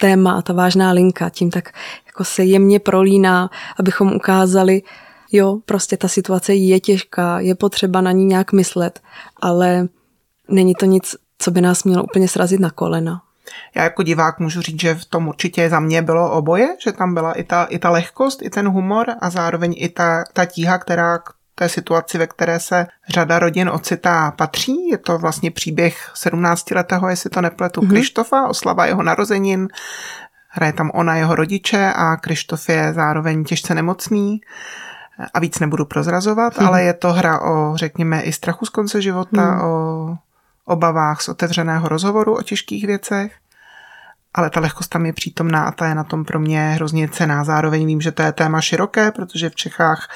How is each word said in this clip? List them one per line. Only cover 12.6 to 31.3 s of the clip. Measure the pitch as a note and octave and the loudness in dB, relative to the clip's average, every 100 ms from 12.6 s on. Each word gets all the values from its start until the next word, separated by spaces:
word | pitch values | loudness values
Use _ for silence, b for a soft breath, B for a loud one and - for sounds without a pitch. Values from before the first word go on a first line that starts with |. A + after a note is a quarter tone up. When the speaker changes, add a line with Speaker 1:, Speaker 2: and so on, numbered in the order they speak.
Speaker 1:
na | F3 | 0
kolena. | - E3+ E3 E3 F3 _ _ B B B | -2 -4 -2 -4 -6 _ _ B B B
Speaker 2:
Já | - | -2
jako | D#3+ - | -2 0
divák | E3 E3 D#3+ - | -2 2 0 0
můžu | E3 E3+ | -4 -4
říct, | E3 D#3 | -8 -4
že | E3+ | -2
v | E3 | -2
tom | - E3 D#3+ | -4 -4 -4
určitě | - F3 - E3 | -4 -4 0 2
za | D#3+ | 2
mě | D#3 D#3+ | 2 0
bylo | D#3+ E3 F3 | 2 2 2
oboje, | D3+ D3+ F3 C4 F#4 | 0 0 2 2 0
že | - | -6
tam | G3 F3+ | -2 -2
byla | E3+ D#3+ | -2 -2
i | E3 | -4
ta, | E3+ F3 | -2 -2
i | E3+ E3+ | 0 -2
ta | F3 | 0
lehkost, | E3+ E3+ - C4+ C4+ | 0 0 -2 -2 -2
i | - | -8
ten | - G3+ | -4 0
humor | F#3+ F#3+ G#3+ A#3 A#3 | 0 0 -2 -2 -4
a | F3+ | -6
zároveň | F3+ E3+ E3 F3 E3+ | -2 -2 -2 -4 -4
i | E3+ | -6
ta, | - F3 E3 E3+ | -2 0 0 -4
ta | - | -4
tíha, | F3+ - E3 F3+ | -4 -2 -2 -2
která | - F3 E3+ E3+ | -2 0 0 0
k | - - _ - | -6 -20 _ -4
té | F3 | -4
situaci, | F3 F3 E3 - F3 | -2 -2 -2 0 -2
ve | E3 | -4
které | - E3+ E3+ | -2 -2 -2
se | - F3+ F3 b - | 0 -2 -2 b -4
řada | F3 D#3+ E3+ | -2 2 2
rodin | E3+ E3 F3+ | 2 0 -2
ocitá, | D#3+ - E3+ F3+ E3+ D3+ | -2 -4 -2 0 0 0
patří. | - D#3+ - - C#4 F4+ | -2 -4 -4 -4 -2 -2
Je | B3 | -2
to | - E3+ | -2 -2
vlastně | E3 D3+ E3 | -2 -4 -6
příběh | - - D#3 E3+ - - | -6 -6 0 0 0 -12
sedmnáctiletého, | - F3+ E3+ F3 E3+ - F#3 F3 F3+ F#3 | -6 -4 0 0 0 -2 -4 0 0 0
jestli | F3+ G3 | -2 -4
to | F#3 | -2
nepletu, | F3 - F3+ - | -2 -2 -4 0
Speaker 1:
Mhm. | G#3 | 4
Speaker 2:
Krištofa, | G3+ C4 - A3+ C4+ C4 | 4 2 -2 0 0 0
oslava | - - F#3 D#3+ | -2 -2 0 2
jeho | F#3 | 2
narozenin. | E3 E3 G#3 G3+ G3 F#3+ F#3+ B B B B B B _ _ | 0 0 0 0 0 0 -4 B B B B B B _ _
Hraje | - D#3 | -2 -2
tam | D3+ D#3 | 0 -2
ona, | - E3+ D#3+ | 0 0 2
jeho | D#3+ | 0